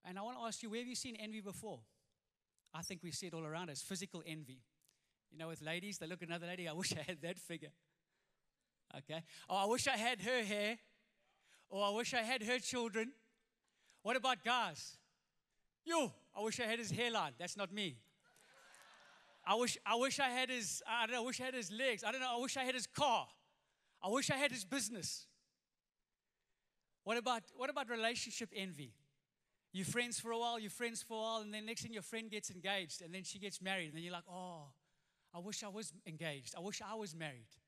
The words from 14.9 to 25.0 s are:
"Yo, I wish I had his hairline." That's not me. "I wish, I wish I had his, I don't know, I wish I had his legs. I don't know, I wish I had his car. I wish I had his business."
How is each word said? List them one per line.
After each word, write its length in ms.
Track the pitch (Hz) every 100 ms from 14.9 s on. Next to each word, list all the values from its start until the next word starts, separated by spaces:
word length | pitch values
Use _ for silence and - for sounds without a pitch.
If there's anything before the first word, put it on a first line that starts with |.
| - _ _ _ _ _ _ _ _
"Yo, 280 | - 330 247 - -
I 60 | -
wish 200 | 214 220
I 60 | 233
had 120 | 226
his 120 | 220
hairline." 440 | 165 240 220 160 120
That's 180 | 175 -
not 160 | 190
me. 260 | 208 196 123 _ _ _ - - - - - - - - - - -
"I 100 | -
wish, 240 | 208 247 - -
I 80 |
wish 240 | 226 262 262
I 100 | 269
had 220 | 247 254
his, 320 | 254 196 - -
I 200 | 226 226
don't 80 |
know, 80 | 247
I 40 | 240
wish 140 | 247
I 40 |
had 100 | 254
his 160 | 262 196
legs. 340 | 214 269 214
I 80 | 214
don't 80 | 254
know, 160 | 254 240
I 40 |
wish 160 | 254 277
I 80 |
had 100 | 254
his 120 | 254 196
car. 460 | - 285 226 131 - _ _ _ _ _ _
I 60 | 185
wish 200 | 240 -
I 80 | 277
had 140 | 285
his 140 | 247
business." 600 | 190 269 208 226